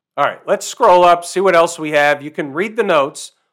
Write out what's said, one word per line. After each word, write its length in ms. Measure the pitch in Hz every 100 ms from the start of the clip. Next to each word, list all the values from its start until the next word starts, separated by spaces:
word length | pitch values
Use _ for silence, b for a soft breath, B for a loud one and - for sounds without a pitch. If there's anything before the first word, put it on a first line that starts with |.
| _ -
All 80 |
right, 160 | 135 90 -
let's 200 | 196 -
scroll 380 | - 196 180
up, 220 | 175 175 -
see 140 | 185
what 140 | 190
else 240 | 170 165 165
we 120 | 151
have. 320 | 151 147 143
You 80 | 147
can 240 | - 147
read 220 | 143 220 220
the 60 |
notes, 500 | 202 160 139 - - _ _